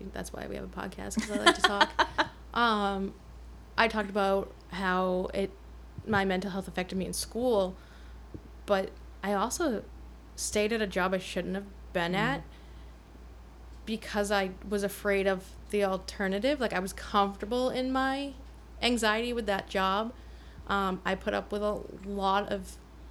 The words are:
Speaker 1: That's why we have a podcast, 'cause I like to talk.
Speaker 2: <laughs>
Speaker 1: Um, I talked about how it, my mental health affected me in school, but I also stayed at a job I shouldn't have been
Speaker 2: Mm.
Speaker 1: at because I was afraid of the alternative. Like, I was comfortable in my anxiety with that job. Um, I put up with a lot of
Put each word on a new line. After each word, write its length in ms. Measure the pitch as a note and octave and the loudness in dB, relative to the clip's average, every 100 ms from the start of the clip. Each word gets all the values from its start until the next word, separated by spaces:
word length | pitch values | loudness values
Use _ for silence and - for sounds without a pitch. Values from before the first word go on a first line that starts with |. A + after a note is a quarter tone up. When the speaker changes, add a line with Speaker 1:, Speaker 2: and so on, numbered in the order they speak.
| F#3+ | -8
Speaker 1:
That's 200 | G3 E3+ | -8 -8
why 140 | - - | -8 -6
we 60 | - | -6
have 80 | |
a 40 | F#3+ | -6
podcast, 480 | F#3 G3 G3 G3 A3 | -6 -8 -8 -4 -2
'cause 140 | G#3+ | 0
I 120 | G#3 | 4
like 100 | E4 D#4 | 4 6
to 60 | |
talk. 280 | F4+ G3+ - - - - | 2 4 4 4 2 2
Speaker 2:
<laughs> 360 | D#4 - - | 0 -4 -4
Speaker 1:
Um, 600 | A#3 A#3 G#3 G3+ G3 G3 - - - - - - - | 2 4 4 2 2 -2 -6 -16 -16 -16 -16 -4 2
I 80 | A3 | 2
talked 220 | G#3+ G3 | 2 0
about 420 | G3+ G3 G3 F#3+ - - | 2 4 2 0 -10 -10
how 580 | F3+ F#3+ F#3 F#3 F3+ - | -2 2 2 4 2 0
it, 180 | G3+ G3 - - - - - - | 0 -2 -6 -18 -18 -14 -10 2
my 180 | G3+ | 4
mental 260 | F#3+ F#3 G3 | 4 2 0
health 160 | F#3+ F#3 | -4 -4
affected 280 | F#3 F3+ F#3+ | -4 -2 -2
me 80 | F3 | -2
in 60 | |
school, 640 | F3+ - A3+ B3+ G#3 F#3 - - - - - - - - - - | -2 -4 0 4 4 4 -2 -14 -18 -16 -16 -14 -14 -14 -12 2
but 240 | F#3+ F#3+ - - - | 2 2 -8 -16 -6
I 100 | G3 | 0
also 500 | G3 A#3 - D#4+ G3+ - - - - - - | 2 2 2 2 2 -4 -14 -16 -18 -16 -6
stayed 360 | - G#3+ G#3 | 0 2 2
at 80 | A3+ | 2
a 40 | G3+ | 2
job 280 | F#3 F#3 | 2 2
I 40 | F#3 | 2
shouldn't 360 | - F#3 F3 | 0 -2 -2
have 120 | F#3+ G3+ - - | -4 -6 -12 -4
been 200 | F3+ E3+ | -2 2
Speaker 2:
Mm. 40 | F#3+ | 2
Speaker 1:
at 260 | A#3 C#4 - - - - - - - - - - - - - - - | 2 0 -6 -16 -16 -16 -16 -18 -18 -18 -16 -18 -18 -18 -16 -10 -6
because 440 | A3 - G#3+ G3+ | -4 0 0 4
I 200 | G3+ F#3+ F#3 G3 | 4 2 -2 -2
was 140 | G3+ | 0
afraid 440 | G3 - G3+ G3 F#3+ | 0 0 2 4 4
of 180 | F#3 - - - | 0 -4 -14 -2
the 140 | G#3 | 2
alternative. 760 | G3 F#3+ - - F#3+ G3+ C4 D4 | 2 2 -4 -2 0 2 2 2
Like, 120 | A3 | 0
I 60 | F3+ | 0
was 140 | F#3+ | -2
comfortable 800 | - - G#3 G3 G3 G#3 B3 B3+ | -6 2 4 4 2 -2 2 2
in 200 | B3+ C4 | 2 2
my 420 | C4 C4+ C4+ C#4+ - - - - - | 2 2 0 -2 -8 -14 -18 -16 2
anxiety 500 | A#3+ A#3+ A3 A3 A#3+ | 4 6 4 4 2
with 140 | A#3 G3+ | 0 2
that 220 | F#3+ - | 0 0
job. 440 | G3 F#3+ G3+ A#3 - - - - - - | 2 4 2 0 -6 -14 -16 -16 -10 0
Um, 320 | G3 F#3+ F#3 | 2 2 0
I 100 | F#3 | 0
put 200 | F#3+ G#3+ | 0 0
up 160 | G3+ F#3+ | 0 0
with 100 | G#3 | 0
a 180 | G#3 - - - G3 | 0 0 -6 -10 -6
lot 440 | G3 F#3+ G3 G#3 | 0 4 4 2
of 240 | G3 F#3 - - - - | -2 -4 -12 -16 -18 -16